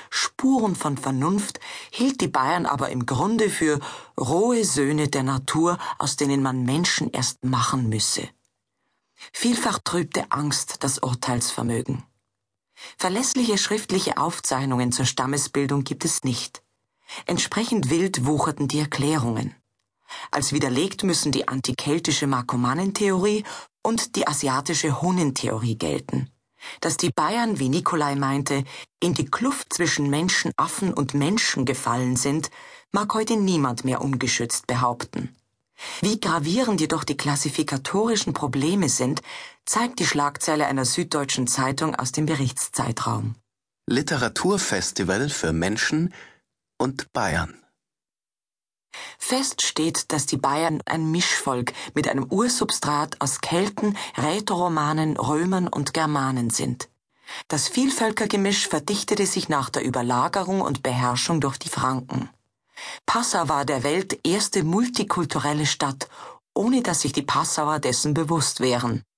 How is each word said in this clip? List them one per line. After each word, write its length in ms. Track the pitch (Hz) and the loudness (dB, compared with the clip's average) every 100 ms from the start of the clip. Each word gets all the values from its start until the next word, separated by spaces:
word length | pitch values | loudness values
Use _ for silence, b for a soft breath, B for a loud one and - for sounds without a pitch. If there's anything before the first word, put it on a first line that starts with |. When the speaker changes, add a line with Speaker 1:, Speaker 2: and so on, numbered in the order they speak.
| B | B
Speaker 1:
Spuren 640 | - - - 262 262 214 175 | -4 -4 0 2 4 2 0
von 220 | 151 135 | -2 -2
Vernunft, 600 | 135 131 151 202 202 - B B B | -2 0 2 0 -2 -8 B B B
hielt 320 | - 262 269 | 0 0 2
die 60 | 185 | 0
Bayern 400 | 139 131 175 - | 2 4 2 2
aber 220 | 139 - | 0 0
im 180 | 127 120 | -2 0
Grunde 420 | 127 185 226 208 | 2 2 4 2
für 300 | - 156 147 B B B - | 2 2 2 B B B -4
rohe 440 | 117 165 226 240 | 2 4 4 4
Söhne 440 | 202 147 139 151 147 | 4 2 2 2 2
der 160 | 139 | 2
Natur, 560 | 131 135 135 156 165 170 B B | 0 0 0 2 4 2 B B
aus 180 | 143 - | -2 0
denen 280 | 139 139 | 2 2
man 200 | 135 127 | 2 2
Menschen 460 | 123 147 175 - - | 2 2 2 0 -2
erst 320 | - 131 - | -2 -2 -2
machen 460 | 127 127 - 135 117 | -2 0 2 0 0
müsse. 400 | 110 - - - - _ _ _ _ _ _ _ B B | 0 0 -2 -6 -12 _ _ _ _ _ _ _ B B
Vielfach 460 | - 240 240 240 196 | -2 0 2 0 -2
trübte 480 | - 170 160 - - | -2 -2 0 -2 -2
Angst 520 | - 147 - - - | -2 -2 -2 -4 -4
das 160 | 139 135 | -2 -2
Urteilsvermögen. 1040 | 131 123 - 120 - - 117 117 123 127 - _ _ _ _ _ _ B B B | -2 -2 0 -2 -2 -2 -2 0 -2 -6 -8 _ _ _ _ _ _ B B B
Verlässliche 600 | 185 196 269 254 233 202 | -2 0 0 2 2 2
schriftliche 600 | - 214 - 185 - - | 2 -2 0 0 0 0
Aufzeichnungen 760 | 156 - - 131 139 123 123 | -2 -2 -2 0 2 2 2
zur 140 | 123 127 | 2 0
Stammesbildung 800 | - 131 143 143 143 139 143 | 0 0 0 -2 0 2 0
gibt 220 | 135 - 165 | 0 -2 -2
es 180 | - | 0
nicht. 400 | 131 123 - - _ _ _ B B B - | 0 -2 -6 -12 _ _ _ B B B -4
Entsprechend 640 | 170 - - 233 220 131 | -2 0 -2 0 0 2
wild 360 | 165 190 180 127 | 2 2 0 2
wucherten 420 | 147 156 147 139 | 2 0 0 -2
die 120 | 147 | 0
Erklärungen. 760 | 151 - 143 156 120 113 127 - _ _ _ _ B B B | -2 0 2 2 0 0 -4 -8 _ _ _ _ B B B
Als 220 | - - | -2 0
widerlegt 500 | 143 139 123 190 - | 0 2 2 0 0
müssen 280 | 196 156 151 | 0 2 0
die 160 | 131 - | 0 -2
antikeltische 800 | 131 - 123 - 160 160 147 143 | -2 -4 -4 0 0 2 0 2
Markomannen-Theorie 1160 | 131 123 123 123 143 196 196 202 185 202 214 208 B B _ | 0 0 0 0 0 -2 0 2 4 2 0 -2 B B _
und 340 | 226 226 - - | -2 0 -2 -2
die 120 | - | 0
asiatische 720 | 147 139 131 135 156 160 131 | 0 0 0 0 0 0 0
Hunnen-Theorie 760 | 175 180 151 131 113 110 120 113 | 2 2 2 0 -2 -2 -2 0
gelten. 520 | 78 69 - - 131 _ _ B B B | -2 -2 -2 -4 -4 _ _ B B B
Dass 180 | 165 - | -4 0
die 120 | 175 | 0
Bayern, 500 | - 156 226 233 170 | 0 0 2 0 0
wie 100 | 131 | 0
Nicolai 460 | 156 185 170 147 139 | 0 0 0 0 0
meinte, 480 | 135 139 143 139 135 B B _ | 0 0 0 -2 -2 B B _
in 140 | 175 | 0
die 120 | 160 143 | 0 -2
Kluft 480 | - 254 269 - | 0 0 -2 -4
zwischen 360 | - 170 - 143 | -2 0 2 2
Menschenaffen 840 | 143 185 - - - 156 - 190 | 2 2 0 0 0 -2 0 -2
und 200 | - 135 | 0 0
Menschen 520 | 143 143 220 - - 131 | 2 2 2 0 0 0
gefallen 500 | 127 - 120 127 127 | 0 0 0 0 0
sind, 360 | 143 151 156 B B B B | 0 0 -2 B B B B
mag 220 | 202 208 | -2 0
heute 220 | 214 220 220 | 0 2 2
niemand 480 | 196 165 139 120 | 4 4 2 0
mehr 180 | 131 127 | -2 -2
ungeschützt 680 | 143 131 127 - 117 - - | 0 0 0 -2 -2 -4 -2
behaupten. 680 | 127 123 120 - - - - _ _ _ B B B | 0 0 0 -6 -6 -8 -10 _ _ _ B B B
Wie 180 | 196 214 | 0 0
gravierend 600 | 175 165 151 208 240 190 | 0 0 2 2 2 2
jedoch 240 | 156 165 | 0 0
die 140 | - 143 | -2 -2
klassifikatorischen 1160 | 147 143 147 131 156 135 135 196 226 214 - | 0 0 0 -2 -2 -4 -2 0 2 0 0
Probleme 560 | 139 147 135 147 202 151 | -2 -2 0 2 2 2
sind, 320 | - 127 147 B B B B - | 2 0 -2 B B B B -4
zeigt 320 | 214 240 247 | 0 0 0
die 80 | 170 | 0
Schlagzeile 640 | 147 143 143 - 151 139 | 2 2 0 0 2 2
einer 180 | 135 123 | 2 0
süddeutschen 600 | - 175 151 139 - 123 | 0 0 0 0 0 0
Zeitung 480 | - 131 139 156 - | 0 0 0 -2 -2
aus 160 | 131 | -2
dem 160 | - 151 | 0 0
Berichtszeitraum. 1080 | 156 131 - - - 127 117 120 110 110 - _ _ _ _ - | 2 0 -2 -4 -2 -2 -2 -2 -2 -4 -6 _ _ _ _ -2
Speaker 2:
Literaturfestival 1400 | 123 147 147 117 - 180 202 - 98 - - 92 98 147 | 0 2 0 0 0 2 2 2 0 0 -2 0 2 0
für 240 | - 80 | 0 0
Menschen 600 | 82 90 110 - 151 175 B B B B _ _ - | 2 0 0 0 2 0 B B B B _ _ -4
und 340 | 131 131 - | -2 -2 -6
Bayern. 480 | 135 98 82 80 - _ _ _ _ _ _ _ _ _ _ _ _ _ B B B | -2 0 0 -2 -8 _ _ _ _ _ _ _ _ _ _ _ _ _ B B B
Speaker 1:
Fest 440 | - 262 269 - | -2 0 0 -2
steht, 500 | - - 165 160 - | -2 0 0 0 -2
dass 140 | 156 - | -2 0
die 120 | 151 | 0
Bayern 440 | 143 147 165 156 - | 2 2 2 0 -2
ein 260 | 160 160 | 0 2
Mischvolk 600 | 165 - - - 123 120 B B | 2 2 0 0 -2 -2 B B
mit 140 | - 127 | -2 0
einem 160 | 139 135 | 0 0
Ursubstrat 960 | 190 247 247 214 - 147 147 151 - | 0 2 0 -2 -2 0 0 -2 -2
aus 200 | 139 - | -4 -4
Kelten, 560 | - 170 202 202 208 202 B - | -2 0 0 0 0 0 B -2
Rätoromanen, 1000 | 147 190 214 180 180 160 147 156 156 - | -2 0 0 0 2 2 2 2 2 0
Römern 500 | 117 151 180 190 180 | 0 0 2 0 0
und 260 | - 135 | -2 -2
Germanen 560 | 165 156 147 135 131 120 | 0 2 2 0 0 0
sind. 400 | - 139 123 - _ _ B B B - | 0 -2 -4 -8 _ _ B B B -4
Das 220 | 139 - | -2 0
Vielvölkergemisch 960 | - 269 - 220 214 208 202 196 202 - | 2 2 2 0 0 0 2 2 2 0
verdichtete 580 | 156 147 202 - 208 190 | -2 0 -2 0 2 2
sich 220 | 190 - | 0 0
nach 220 | 147 127 | 0 0
der 160 | - 131 | -2 -2
Überlagerung 760 | 127 120 123 156 196 180 196 | 0 2 2 2 0 0 0
und 220 | - 139 | 0 -2
Beherrschung 560 | 131 123 123 123 - 165 | 0 0 2 0 0 2
durch 180 | 139 131 | 0 -2
die 120 | - | -6
Franken. 600 | - 127 131 131 131 120 - _ _ B B B B - | -2 0 -2 -4 -6 -6 -10 _ _ B B B B 0
Passau 420 | 233 240 196 151 | 0 2 0 2
war 160 | 147 | 2
der 200 | 143 135 | 0 0
Welt 360 | 139 170 190 - 151 | 2 0 -2 -2 0
erste 360 | 196 - 202 | 0 2 0
multikulturelle 1000 | 156 190 247 247 202 - 160 151 147 147 147 | 2 2 2 -2 -2 -2 -2 -2 0 0 0
Stadt, 440 | - 139 135 - B B B _ | 0 -2 -4 -10 B B B _
ohne 280 | - 214 254 | 0 2 4
dass 200 | 240 170 | 2 0
sich 120 | 139 | 0
die 80 | - | -2
Passauer 580 | 139 139 165 - 151 151 | 0 0 0 0 0 0
dessen 340 | 139 - 156 | 0 0 0
bewusst 460 | 147 156 165 - - | 0 2 0 0 0
wären. 440 | 127 120 120 107 - | 0 2 0 -2 -6